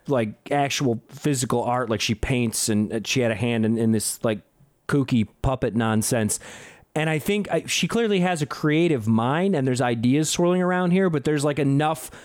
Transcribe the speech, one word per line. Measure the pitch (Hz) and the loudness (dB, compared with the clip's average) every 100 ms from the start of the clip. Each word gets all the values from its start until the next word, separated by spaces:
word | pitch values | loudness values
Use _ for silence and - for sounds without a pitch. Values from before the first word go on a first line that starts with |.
| - | -2
like, | 135 110 - - | 0 0 -4 -4
actual | 143 139 - 135 113 - | 0 0 0 0 -2 -6
physical | - 156 139 123 120 | -4 -2 0 0 -2
art. | 110 123 120 | 0 -2 0
Like, | 107 | -2
she | - 113 | -2 -2
paints | - 127 117 - - | -2 0 0 -2 0
and, | 107 107 | 0 0
uh, | 110 | -4
she | 101 139 | -4 0
had | 120 | 0
a | 104 | 0
hand | 120 117 | -2 0
in, | 110 113 | 0 2
in | 113 | 2
this, | 110 - - | 0 -2 -4
like, | 123 107 - _ _ _ - | -4 -4 -8 _ _ _ -2
kooky | 147 131 123 104 _ | -2 2 0 0 _
puppet | 139 131 127 101 | -4 -2 -2 0
nonsense. | 113 110 107 123 107 - - - - - _ - | 0 0 0 0 0 -4 -10 -20 -20 -20 _ -4
And | 156 | -2
I | 156 | -2
think | - 208 196 | -2 -4 -2
I, | 165 143 | -4 -4
she | - 175 | -4 -2
clearly | 226 233 196 | 0 0 2
has | 180 175 | 0 0
a | 147 | -4
creative | - 151 151 170 143 107 | -2 0 2 2 2 2
mind | 113 120 151 196 | 2 2 0 0
and | 175 | 0
there's | 131 127 | 0 0
ideas | 123 117 120 139 156 | 0 2 2 2 2
swirling | - 175 180 | 2 2 2
around | 180 180 180 | 2 0 2
here, | 185 190 | 2 2
but | 156 | 0
there's, | 131 151 | 0 0
like, | 147 147 | 0 0
enough | 139 139 151 156 - - | 2 2 2 -2 -8 -18